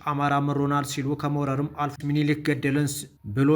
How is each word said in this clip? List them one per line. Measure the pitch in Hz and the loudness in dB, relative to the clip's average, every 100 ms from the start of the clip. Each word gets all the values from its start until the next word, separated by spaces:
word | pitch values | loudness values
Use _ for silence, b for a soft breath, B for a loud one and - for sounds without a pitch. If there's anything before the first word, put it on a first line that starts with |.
| 151 | -4
አማራ | 143 143 143 | 0 2 2
መሮናል» | 143 139 143 143 | 2 2 2 0
ሲሉ | 135 - 135 143 | -2 -4 -4 -2
ከመውረርም | 147 143 139 135 147 - | -2 0 0 -2 -2 -4
አልፎ | 143 - | -6 -4
«ሚኒሊክ | 143 147 147 151 | -2 2 2 0
ገደለን» | 151 135 139 143 139 | 0 0 0 0 0
ስ-፣ | - - _ 104 | -4 -12 _ -6
ብሎ | 107 139 | 2 4